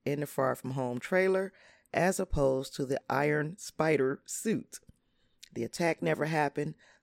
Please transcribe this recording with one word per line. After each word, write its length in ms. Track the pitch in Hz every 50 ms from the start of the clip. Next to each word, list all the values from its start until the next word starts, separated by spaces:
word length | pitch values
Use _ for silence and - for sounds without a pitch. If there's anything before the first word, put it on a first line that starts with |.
| -
in 160 | 135 147 143
the 60 | 147
Far 280 | - - - 135 131 123
From 180 | - - 127 131
Home 280 | 139 131 123 123 123
trailer, 520 | - - 185 185 190 190 185 190 190 190 - - - - - _ _ _ -
as 280 | - 165 185 190 -
opposed 560 | 185 - - 151 139 135 131 131 139 - -
to 80 | - 143
the 160 | 123 139 - - -
Iron 460 | 117 135 143 151 147 151 147 151 185 -
Spider 640 | - - - - 156 160 156 135 131 131 135 - _
suit. 540 | - - - - 226 202 135 - _ - - _ - - _ _ _ _ _ _ _ _ _ - - -
The 120 | 117 117
attack 360 | 117 - - 175 165 160 -
never 260 | 175 165 156 - 147
happened, 480 | 156 165 156 147 143 - 147 147 156 156 _ - - - _